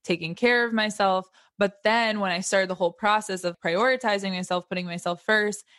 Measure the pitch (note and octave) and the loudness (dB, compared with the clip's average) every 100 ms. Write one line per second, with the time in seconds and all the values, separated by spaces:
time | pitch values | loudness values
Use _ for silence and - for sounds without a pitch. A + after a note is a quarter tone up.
0 | - F3 E3 E3+ A#3+ A#3+ A#3+ A3+ G#3+ G#3 | -4 -4 -4 -2 2 2 2 0 -2 0
1 | G3 F#3 F#3 _ _ - G3+ - G#3+ A3+ | 2 2 -2 _ _ -2 -2 0 2 2
2 | A3+ G#3+ G3 F3 F#3+ G3 F#3+ F#3 F3+ E3+ | 2 0 -2 -2 0 2 2 0 -2 0
3 | G#3+ G#3+ G#3 F#3+ F3 F3 F3 E3+ B3 B3+ | 2 2 0 -4 -4 -4 -2 2 2 2
4 | A#3+ G3+ G3 F#3 F3+ F3+ F3 F3+ F3+ E3+ | 0 -2 -2 -4 -2 -4 -4 -6 -6 -6
5 | F3 F3 - G#3+ G#3 G#3 - | -6 -4 0 2 2 -4 -12